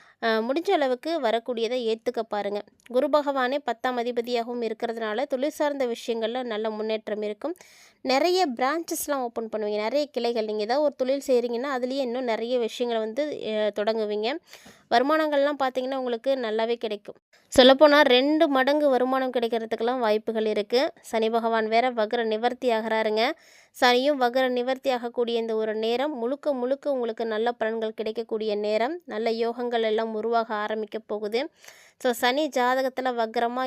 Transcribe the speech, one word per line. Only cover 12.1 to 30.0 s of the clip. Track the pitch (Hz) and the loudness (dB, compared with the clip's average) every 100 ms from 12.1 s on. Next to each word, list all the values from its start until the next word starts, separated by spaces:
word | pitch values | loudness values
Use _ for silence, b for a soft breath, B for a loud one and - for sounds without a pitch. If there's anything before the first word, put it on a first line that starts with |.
| 247 | -2
நிறைய | 240 220 233 247 | -2 -2 -2 -2
விஷயங்களை | 220 - 240 226 220 | -2 -4 -2 -2 -2
வந்து, | 240 302 - 220 | -4 -4 -6 -4
அ, | 214 214 208 | -2 -2 -2
தொடங்குவீங்க. | 214 220 208 208 226 320 _ B B B B | -2 0 -2 -2 -2 -4 _ B B B B
வருமானங்கள்லாம் | 233 277 311 311 285 285 285 | 2 4 2 2 2 2 0
பார்த்தீங்கன்னா, | 262 254 254 269 | -2 -2 -4 -4
உங்களுக்கு | 254 226 269 269 | -4 -2 -2 -2
நல்லாவே | 220 220 226 233 | -2 -2 -2 -2
கிடைக்கும். | 220 208 - - _ b b | -4 -6 -12 -20 _ b b
சொல்லப்போனா, | - 254 269 302 294 | 8 10 10 10 10
ரெண்டு | 277 247 285 311 320 | 8 6 6 4 4
மடங்கு | 262 254 294 294 | 4 4 4 4
வருமானம் | 247 254 262 262 | 2 2 0 0
கிடைக்கிறதுக்கெல்லாம் | 247 233 226 226 226 233 254 | -2 0 -2 -2 -2 -2 0
வாய்ப்புகள் | 220 220 226 220 214 | 2 2 0 -2 0
இருக்கு. | 214 196 240 302 - | -2 0 0 0 -4
சனி | - 226 220 | -6 -2 0
பகவான் | 233 226 226 214 | 0 0 0 2
வேற | 226 254 | 2 2
வக்ர | 233 214 240 | 0 -2 0
நிவர்த்தி | 226 214 240 247 254 | 0 0 -2 0 0
ஆகுறாருங்க. | 220 220 220 220 214 254 330 B B B - | 0 0 0 0 0 0 -2 B B B 2
சனியும் | 247 247 277 277 | 4 4 2 2
வக்ர | 240 254 254 | 2 2 0
நிவர்த்தி | 247 247 262 269 | 0 -2 -2 -2
ஆகக்கூடிய | 240 240 247 233 233 | -4 -4 -4 -2 -2
இந்த | 226 220 | -2 -2
ஒரு | 220 214 | -2 -2
நேரம், | 226 240 302 254 | -2 0 -2 -2
முழுக்க | 233 285 302 | -4 -2 -2
முழுக்க | 262 247 277 294 | -2 -2 -2 -2
உங்களுக்கு | 262 233 220 226 | -2 -2 -4 -4
நல்ல | 214 233 | -2 -2
பலன்கள் | 233 220 226 220 | -2 -4 -4 -6
கிடைக்கக்கூடிய | 220 220 226 226 220 214 208 | -6 -8 -6 -6 -4 -4 -2
நேரம், | 208 214 247 349 - | 0 0 0 -4 -8
நல்ல | 214 226 | -4 -2
யோகங்கள் | 226 233 240 240 233 | -2 -2 -4 -4 0
எல்லாம் | 220 220 | 0 0